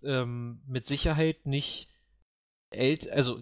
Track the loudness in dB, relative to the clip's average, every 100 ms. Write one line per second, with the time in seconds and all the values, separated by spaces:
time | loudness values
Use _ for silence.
0 | -2 0 0 -4 -6 -10 -6 -6 -2 0
1 | 2 4 2 2 -2 -2 -2 -8 -14 _
2 | _ _ _ _ _ _ -10 0 2 2
3 | 0 2 2 0